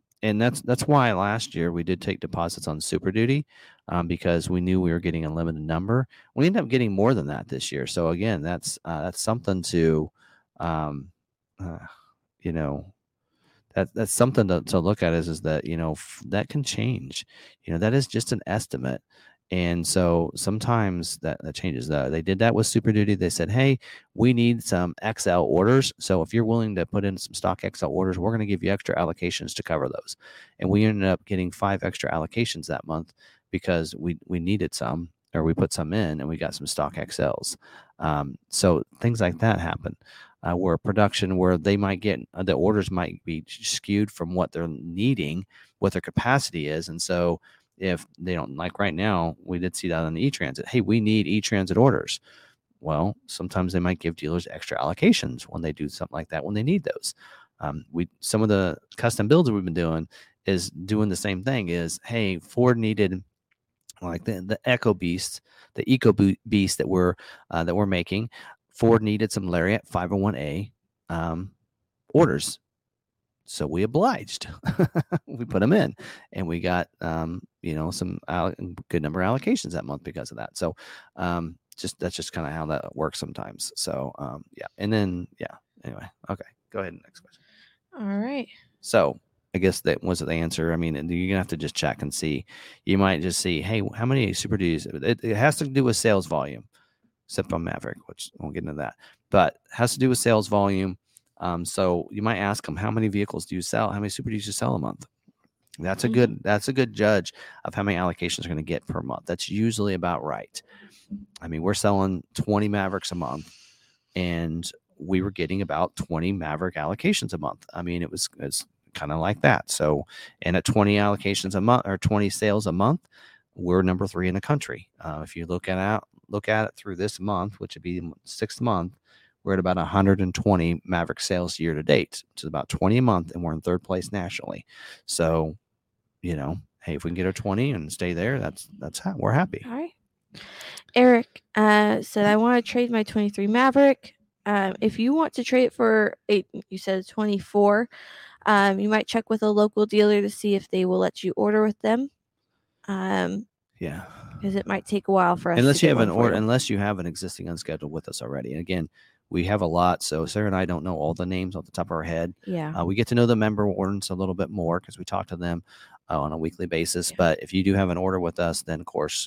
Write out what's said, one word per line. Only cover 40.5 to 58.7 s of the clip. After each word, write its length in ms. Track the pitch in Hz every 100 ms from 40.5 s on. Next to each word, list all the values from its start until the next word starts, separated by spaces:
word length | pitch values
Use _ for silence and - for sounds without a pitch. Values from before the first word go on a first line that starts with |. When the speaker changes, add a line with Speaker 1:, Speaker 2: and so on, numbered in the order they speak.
Speaker 1:
where 240 | 90 92 80
production, 580 | - 98 101 - 92 92
where 220 | 90 87
they 180 | 87 101
might 240 | 101 95
get, 180 | 101 67 -
uh, 100 | -
the 120 | 92
orders 360 | 69 92 107 92
might 300 | 90 87 87 -
be 180 | 80 -
skewed 640 | - 110 - - 101 104
from 240 | - 85
what 180 | 90 85
they're 140 | 80 85
needing, 760 | 69 82 85 120 120 76 85 95 - - -
what 120 | 98
their 80 | 90
capacity 640 | - - 120 135 - 85 73
is. 200 | 78 80
And 120 | 82
so 420 | - 87 87 82 _ _ _ -
if 300 | 92 85 - -
they 140 | 90
don't, 200 | 85 58
like 240 | 71 87 -
right 160 | 101
now, 420 | 80 107 92 82 80
we 160 | - 90
did 160 | 90
see 140 | - 90
that 160 | 82
on 100 | 80
the 80 | 80
E-Transit. 440 | 135 - 73 65 -
"Hey, 120 | 123
we 200 | 98 113
need 260 | 107 110 80
E-Transit 500 | 104 - 101 95 90
orders." 440 | 131 95 50 - _ - _ _ _ _
Well, 380 | 78 76 95 - -
sometimes 460 | - 90 95 90
they 80 | 90
might 180 | 90 87
give 160 | 85
dealers 320 | 82 76 87 82
extra 300 | - - -
allocations 640 | 69 90 202 - - 62
when 180 | - 85
they 120 | 80
do 160 | 73 73
something 260 | - -
like 140 | 78 78
that, 160 | 80
when 100 | 73
they 80 | 104
need 220 | 127 190
those. 320 | - - - - - - _ -
Um, 260 | 76 76 -
we, 180 | 80 87 _
some 220 | - 107
of 60 | 107
the 300 | 101 90